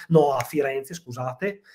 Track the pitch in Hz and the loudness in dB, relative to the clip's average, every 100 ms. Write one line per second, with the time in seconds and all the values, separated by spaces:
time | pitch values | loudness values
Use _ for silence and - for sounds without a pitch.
0 | - 160 143 135 123 151 139 135 135 175 | 2 4 6 2 -2 -2 0 -2 -6 -12
1 | - 123 127 127 196 196 - | -12 -8 -8 -4 -6 -6 -12